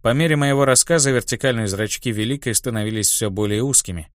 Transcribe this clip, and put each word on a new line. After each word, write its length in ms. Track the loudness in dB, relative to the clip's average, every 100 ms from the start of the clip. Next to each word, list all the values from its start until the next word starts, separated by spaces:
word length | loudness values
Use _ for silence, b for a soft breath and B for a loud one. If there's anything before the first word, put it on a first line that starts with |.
По 120 | 0
мере 220 | 2 2 2
моего 280 | 2 4
рассказа 460 | 4 4 4 2 2
вертикальные 560 | 0 0 -2 0 0 -2
зрачки 440 | -2 -4 -4 -4
Великой 440 | -2 -2 -2 -2
становились 540 | -2 -2 -4 -4 -2 -2
всё 200 | 0 -2
более 320 | -2 0 0
узкими, 460 | 0 0 0 -6 -12